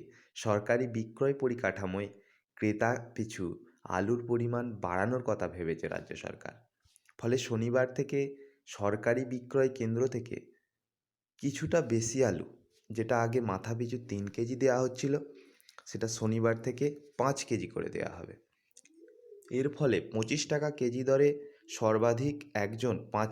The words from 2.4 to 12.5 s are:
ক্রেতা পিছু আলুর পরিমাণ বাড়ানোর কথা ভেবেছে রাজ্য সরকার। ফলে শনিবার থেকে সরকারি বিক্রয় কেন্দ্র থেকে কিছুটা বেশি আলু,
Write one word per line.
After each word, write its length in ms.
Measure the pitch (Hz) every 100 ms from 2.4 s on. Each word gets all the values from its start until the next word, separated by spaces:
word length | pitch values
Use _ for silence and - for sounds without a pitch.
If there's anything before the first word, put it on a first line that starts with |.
| _ -
ক্রেতা 340 | 107 107 113 123 -
পিছু 320 | - 110 - 87 87 - _ -
আলুর 320 | 92 101 120 117
পরিমাণ 380 | 117 117 120 123 107
বাড়ানোর 420 | 90 90 104 127
কথা 240 | 120 101 90
ভেবেছে 380 | 87 82 80 -
রাজ্য 240 | - - -
সরকার। 380 | - - - - _ _ _ _ _ -
ফলে 200 | 117 127
শনিবার 500 | 123 113 117 123 127
থেকে 260 | 127 139 139 139 139 - _ -
সরকারি 540 | - 101 107 113 123
বিক্রয় 460 | 127 127 123 139 131
কেন্দ্র 320 | 131 113 113 131
থেকে 280 | 123 117 - - _ _ _ _ _ _ _ _ -
কিছুটা 360 | 143 139 160 170
বেশি 340 | 127 113 113 131
আলু, 220 | 123 90 -